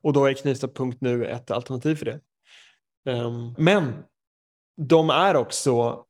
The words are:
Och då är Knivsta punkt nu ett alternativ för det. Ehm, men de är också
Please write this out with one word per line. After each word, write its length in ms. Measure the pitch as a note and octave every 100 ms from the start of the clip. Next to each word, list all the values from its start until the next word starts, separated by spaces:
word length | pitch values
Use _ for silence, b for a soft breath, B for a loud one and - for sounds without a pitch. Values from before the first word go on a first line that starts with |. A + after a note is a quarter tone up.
Och 100 | D#3
då 120 | C#3
är 80 | C#3
Knivsta 360 | C3+ C#3+ B2 C3
punkt 300 | - B2+ B2
nu 260 | B2+ B2 A#2
ett 240 | A#2+ -
alternativ 440 | A2+ B2 C3 D3
för 100 | D#3
det. 160 | C#3+ C#3+ _ _ b b b b _ _ -
Ehm, 440 | B2 A#2 A#2+ A#2 A#2+
men 340 | D#3+ G3+ C#3+ G2+ - _ _ _ _ _ _ -
de 340 | C#3 E3 D#3+
är 260 | C#3+ F#3+ D#3+
också 680 | A2+ - C#3 A#2+ A#2 - -